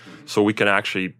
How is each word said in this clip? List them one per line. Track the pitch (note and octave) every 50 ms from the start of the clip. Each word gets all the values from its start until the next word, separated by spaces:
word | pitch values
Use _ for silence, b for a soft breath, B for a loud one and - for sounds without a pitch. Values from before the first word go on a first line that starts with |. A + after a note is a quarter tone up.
| B B B B B
so | B - A2
we | G#2 G#2+ G#2+
can | - A2+ G2+
actually | G2 G2+ G#2 - - G2 F#2+ F#2 - _